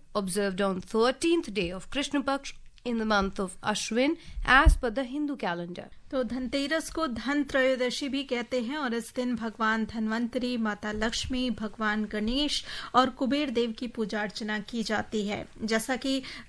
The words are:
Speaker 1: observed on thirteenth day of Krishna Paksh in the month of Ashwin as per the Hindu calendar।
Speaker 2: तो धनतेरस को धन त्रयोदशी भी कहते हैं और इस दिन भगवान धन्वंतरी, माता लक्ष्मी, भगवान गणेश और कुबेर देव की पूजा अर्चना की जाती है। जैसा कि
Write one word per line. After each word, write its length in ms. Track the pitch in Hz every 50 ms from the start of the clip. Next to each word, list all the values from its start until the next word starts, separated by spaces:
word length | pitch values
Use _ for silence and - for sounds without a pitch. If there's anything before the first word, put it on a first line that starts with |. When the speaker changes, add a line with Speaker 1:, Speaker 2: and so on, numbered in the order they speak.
| - - -
Speaker 1:
observed 440 | 208 196 185 175 208 202 196 190 180
on 220 | 202 196 190 185
thirteenth 720 | - - - 220 226 262 262 - - 330 339 330 330 - 196
day 160 | 208 180 170
of 220 | 185 190 - -
Krishna 320 | - 269 285 285 - 285 240
Paksh 320 | 277 269 277 269 - - - - - - - -
in 140 | 247 233 226
the 80 | 220
month 340 | 220 214 202 196 196 190 -
of 220 | 196 180 - -
Ashwin 560 | - - 208 190 - - 220 233 262 294 339 330 - - - - - -
as 280 | 247 269 311 330 - -
per 120 | - 240
the 140 | 214 269 269
Hindu 340 | 240 254 294 302 285 285 262
calendar। 500 | - 190 170 170 175 175 175 - - - - - - -
Speaker 2:
तो 120 | - 262 254
धनतेरस 680 | 220 240 262 254 233 277 277 277 285 320 320 311 -
को 160 | - 330 320 320
धन 360 | 226 226 214 247 285 294 285
त्रयोदशी 640 | 277 - 269 254 262 262 240 254 247 240 - 294 277
भी 140 | 254 233 233
कहते 360 | - 254 240 240 - 262 254
हैं 160 | 233 226 285 311
और 160 | 285 240 226
इस 200 | 233 233 - -
दिन 200 | 254 247 247 247
भगवान 500 | 220 226 226 208 - 226 220 220 226 220
धन्वंतरी, 720 | 214 220 226 220 220 220 233 240 226 - 254 240 247 247 233
माता 340 | 220 214 208 202 - 214
लक्ष्मी, 580 | 214 214 214 233 - - - - 254 254 254 247
भगवान 540 | 214 - 220 208 - - 220 214 208 214 214
गणेश 580 | 202 214 214 208 220 247 277 294 285 - - - - - - - - -
और 140 | 240 262 262
कुबेर 400 | 262 - 277 233 277 285 302 262
देव 220 | 226 240 240 233
की 160 | 220 - 254 233
पूजा 340 | - 233 220 - 226 214
अर्चना 380 | 214 208 - - 226 214 214 208
की 240 | 190 - - 233 214
जाती 440 | - 214 208 214 - - 214 202 202
है। 200 | 208 196 - - - - 220
जैसा 320 | 208 226 226 220 - 262
कि 260 | 233 - 269 269 269 262 - - - -